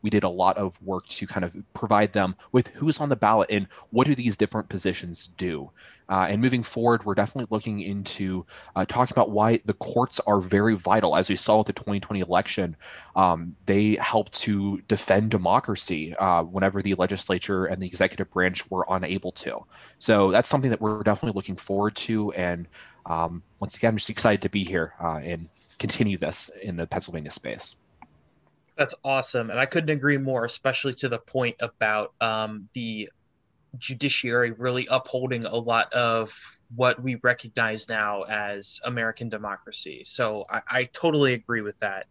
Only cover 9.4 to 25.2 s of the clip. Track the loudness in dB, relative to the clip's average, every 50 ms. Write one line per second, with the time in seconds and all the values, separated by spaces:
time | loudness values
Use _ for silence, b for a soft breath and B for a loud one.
9.4 | 4 4 4 2 _ -2 -4 _ -4 -4 0 0 0 0 -2 -4 2 4 4 4
10.4 | 4 4 2 4 4 4 2 2 2 2 2 4 4 4 4 4 2 2 0 -2
11.4 | 4 4 4 4 4 2 -2 -6 -4 -4 -4 -4 -4 -4 -4 -4 -2 0 2 0
12.4 | 0 0 -2 -2 -2 -2 -4 -8 B B B B B B B 4 4 4 4 2
13.4 | -2 -10 -12 _ -2 2 4 4 6 4 4 2 0 0 0 0 0 0 -6 -6
14.4 | -2 0 0 0 0 0 -2 -4 -2 _ -2 -2 2 2 4 4 4 2 0 0
15.4 | 2 4 2 2 2 0 -6 -6 -4 -4 -4 -4 -4 -6 -4 0 2 4 4 4
16.4 | 2 0 -2 0 0 2 2 0 0 0 0 2 2 0 0 -4 -2 -2 -2 -2
17.4 | -2 -2 -2 -2 0 -2 -2 -4 -6 -8 0 0 0 0 0 -4 -8 -4 _ 2
18.4 | 2 2 2 -2 -8 -6 -2 -2 -2 0 0 -2 -2 -2 -4 -4 -6 -6 -10 -8
19.4 | -8 -8 -8 -8 -10 _ B B B B B B 2 4 6 8 8 8 6 6
20.4 | 4 4 2 2 2 2 0 2 0 -2 -2 0 2 2 2 2 0 -4 -2 -4
21.4 | -4 -6 -8 -10 -6 -4 -2 0 0 0 -2 -4 -4 -2 -2 0 0 -2 -2 -2
22.4 | -2 -2 -2 -4 -6 -12 B B B B B B B -4 -2 -2 -2 -2 -4 -8
23.4 | -14 _ _ _ -10 -10 -8 0 2 2 2 2 -4 -6 -8 2 4 4 4 4
24.4 | 2 0 -2 0 -2 0 0 -2 -2 -2 -4 -6 -4 -4 -4 -4